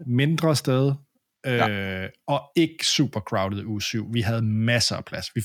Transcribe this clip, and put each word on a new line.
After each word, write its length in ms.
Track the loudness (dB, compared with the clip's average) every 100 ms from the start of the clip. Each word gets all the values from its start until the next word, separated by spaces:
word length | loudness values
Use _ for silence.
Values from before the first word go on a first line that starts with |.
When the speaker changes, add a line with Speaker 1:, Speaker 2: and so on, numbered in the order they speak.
| -2
Speaker 1:
mindre 500 | 2 2 2 2 2
sted, 380 | 2 2 2 0 _ _ _ _ -2
øh, 80 |
Speaker 2:
Ja. 540 | 0 2 0 -4 -4 -6 -10 -4
Speaker 1:
og 240 | -4 -2 2
ikke 300 | 2 0 -2
super 340 | 2 0 0
crowded 440 | -4 -2 0 -2 -4
uge 160 | -6
syv. 320 | -4 -4 -2
Vi 80 | -2
havde 200 | 0 0
masser 540 | 0 2 2 2 0 -4
af 100 | -8
plads. 300 | -10 -6
Vi 60 | -6